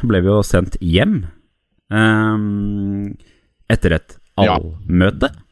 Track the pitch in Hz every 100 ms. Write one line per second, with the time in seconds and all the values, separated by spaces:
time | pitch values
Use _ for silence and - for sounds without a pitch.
0 | 117 98 92 104 98 90 90 - 87 85
1 | 151 180 82 - _ _ _ _ _ 107
2 | 110 110 110 107 104 101 101 101 98 101
3 | 101 101 - _ _ _ _ 113 90 80
4 | - - _ - 101 90 82 80 - 87
5 | 95 135 277 - _